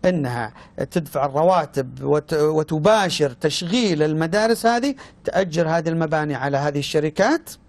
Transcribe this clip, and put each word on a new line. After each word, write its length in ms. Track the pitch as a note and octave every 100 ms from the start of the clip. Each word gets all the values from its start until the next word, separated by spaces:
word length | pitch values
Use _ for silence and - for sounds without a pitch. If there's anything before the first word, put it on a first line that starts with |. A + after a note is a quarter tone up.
| F#3
أنها 480 | F3+ C3+ A#2+ A2 - - - C3+
تدفع 340 | F3+ D3 C#3+ C#3+
الرواتب 800 | C#3 E3 F#3 D3 C#3 B2+ B2+
وت-، 300 | C3+ D3 D3
وتباشر 960 | D#3+ D3+ D#3 D3+ D#3 D#3+ A3 F#3+ F3 C#3+
تشغيل 760 | B2 D#3+ - E3+ A#3 A3 D#3
المدارس 640 | D3+ D#3 D#3+ G3+ A3 A3 A3+
هذه، 300 | A#3 C4+ C4+ - -
تأجر 440 | - F3 F#3+ D#3+ D#3+
هذه 200 | E3 E3
المباني 460 | E3 D#3+ D#3 D3+ C3+
على 220 | C3+ C#3
هذه 220 | D3 C#3+
الشركات 720 | C#3 D#3 D3+ - G3+ E4 - -